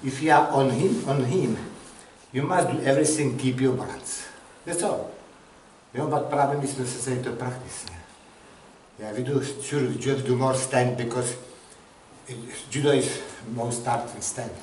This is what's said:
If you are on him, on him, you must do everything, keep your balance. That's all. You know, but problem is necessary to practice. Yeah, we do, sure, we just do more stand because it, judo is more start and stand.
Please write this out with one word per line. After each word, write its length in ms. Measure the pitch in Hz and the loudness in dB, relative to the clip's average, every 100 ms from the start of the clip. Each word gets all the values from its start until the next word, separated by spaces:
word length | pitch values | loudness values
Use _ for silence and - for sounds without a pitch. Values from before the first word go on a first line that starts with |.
If 180 | 135 131 | -4 -2
you 80 | 156 | 4
are 160 | 147 - | 6 6
on 200 | 139 135 | 4 4
him, 340 | 123 190 - - | 4 2 2 0
on 160 | 143 127 | 0 2
him, 320 | - 120 110 - - - - - - - | 2 2 -2 -6 -14 -18 -20 -20 -20 -6
you 100 | 131 | -4
must 280 | 143 143 127 | 2 2 2
do 80 | - | 2
everything, 540 | 135 139 151 147 139 120 | 4 4 4 2 0 2
keep 220 | 127 127 | 0 2
your 140 | 131 | 2
balance. 520 | 123 - - - - - - - - - | 2 -4 -8 -10 -10 -12 -16 -20 -16 -6
That's 160 | 170 | -2
all. 280 | 196 - - - - - - - - - - | 0 -2 -6 -12 -20 -20 -20 -20 -20 -20 -10
You 60 | 123 | -4
know, 80 | 147 | 0
but 220 | 143 - | 0 0
problem 320 | 143 139 143 | 2 2 2
is 140 | 135 131 | -2 -2
necessary 420 | 123 - 131 123 | -4 -4 -2 -2
to 80 | - | -2
practice. 520 | 131 127 123 - - - - - - - - - - - - - - | -4 -6 -6 -10 -12 -12 -14 -18 -20 -20 -20 -20 -20 -20 -20 -20 -14
Yeah, 120 | 107 | -8
we 100 | 107 | -4
do, 200 | 127 139 - - | 0 0 0 -6
sure, 200 | - 143 123 | -4 0 0
we 80 | - | 0
just 280 | 139 127 - | 0 0 2
do 100 | 123 | 2
more 160 | 131 127 | 4 2
stand 420 | - 127 123 120 | 2 4 4 2
because 380 | 117 123 123 - - - - - - - - - - | -2 0 -2 -4 -12 -20 -20 -20 -20 -20 -20 -20 -16
it, 80 | 123 120 - - | -14 -12 -14 -8
judo 220 | 143 143 | 2 6
is 300 | 139 - - - - 110 | 6 4 -2 -8 -14 -8
more 180 | 117 117 | -4 -2
start 380 | 117 - 107 - | -2 0 -2 -2
and 100 | 107 | -8
stand. 280 | - - 113 - | -8 -6 -8 -10